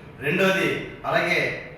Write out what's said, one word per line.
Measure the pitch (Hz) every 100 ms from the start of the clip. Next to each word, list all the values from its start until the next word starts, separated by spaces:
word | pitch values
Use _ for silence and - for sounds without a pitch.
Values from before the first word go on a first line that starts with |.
| - -
రెండోది | 135 185 190 175 113 - - - -
అలాగే | 165 170 - - - -